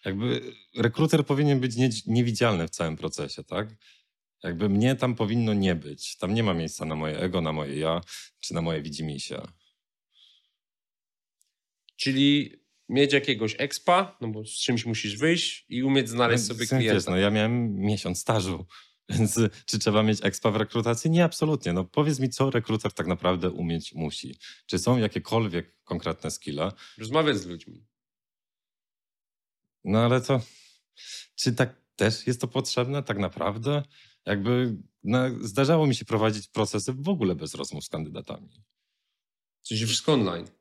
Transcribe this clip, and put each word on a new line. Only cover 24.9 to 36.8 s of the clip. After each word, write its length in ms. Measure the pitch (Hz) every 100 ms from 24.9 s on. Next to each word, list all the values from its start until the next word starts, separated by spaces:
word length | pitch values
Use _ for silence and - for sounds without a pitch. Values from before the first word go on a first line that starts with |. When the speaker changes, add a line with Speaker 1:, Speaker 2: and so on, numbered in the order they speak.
| 127
Speaker 1:
jakiekolwiek 760 | 107 - - 117 110 85 - _
konkretne 460 | _ 87 85 80 80
skille? 420 | - - 73 87 - - -
Speaker 2:
Rozmawiać 380 | 110 147 151 110
z 100 | 87
ludźmi. 380 | 85 - 82 _ _ _ _ _ _ _ _ _ _ _ _ _ _ _ _ _ _ _ _
Speaker 1:
No 140 | - 107
ale 160 | 120 127
to, 200 | 123 135 117 - - _ _ _ - - -
czy 180 | - -
tak 220 | 117 123 - _ -
też 300 | 104 113 -
jest 140 | 120
to 80 | 120
potrzebne 540 | 131 131 - 123 143
tak 160 | - 101
naprawdę? 640 | 95 - 85 104 117 147 143 _ - _ -
Jakby, 500 | 101 101 123 123 107 - _
no, 140 | - 123 127 120
zdarzało 460 | 107 98 135 165 151
mi 80 |
się 100 | 120
prowadzić 440 | 110 113 110 107 -
procesy 440 | - 107 104